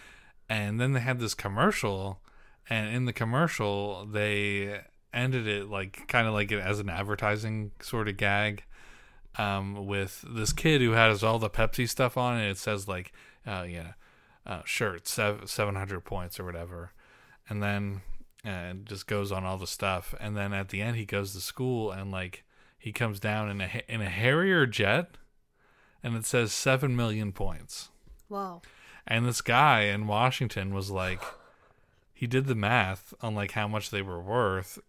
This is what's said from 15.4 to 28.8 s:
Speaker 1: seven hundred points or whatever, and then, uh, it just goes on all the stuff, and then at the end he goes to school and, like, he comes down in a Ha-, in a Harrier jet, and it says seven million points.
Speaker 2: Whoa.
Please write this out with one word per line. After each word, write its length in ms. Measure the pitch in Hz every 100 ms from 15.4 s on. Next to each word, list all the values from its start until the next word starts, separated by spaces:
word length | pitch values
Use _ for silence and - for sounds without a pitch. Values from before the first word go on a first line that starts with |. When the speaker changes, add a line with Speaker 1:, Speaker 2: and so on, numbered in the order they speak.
| 98
Speaker 1:
seven 260 | - 104 98
hundred 260 | 98 92
points 380 | - 95 90 -
or 40 | 90
whatever, 460 | 85 85 87 87 - - - - - -
and 140 | 104
then, 380 | 101 101 101 98 - - - - 107
uh, 260 | 92 87
it 120 | 92 101
just 220 | 98 -
goes 240 | 104 98
on 120 | 95
all 140 | 92 95
the 80 | 95
stuff, 480 | - 101 92 - -
and 180 | 107 104
then 160 | 101
at 160 | 98 95
the 120 | 98
end 160 | 110 117
he 80 | 101
goes 280 | 101 98
to 80 | 95
school 480 | - - 127 120 107
and, 200 | 95 98
like, 320 | 95 92 - _ _ - _
he 140 | 110
comes 260 | - 117 101
down 300 | 110 107 107
in 100 | 101
a 60 | 92
Ha-, 140 | 113 -
in 140 | 113
a 80 | 98
Harrier 560 | 90 120 151 190 180 131
jet, 500 | 104 101 127 175 - - _ _ _ _ _ _ _
and 120 | 127 113
it 100 | 110
says 260 | 127 110
seven 420 | - 135 131 139 123
million 360 | 117 107 104
points. 580 | 95 98 78 - - - _ - - -
Speaker 2:
Whoa. 340 | 202 190 170 - -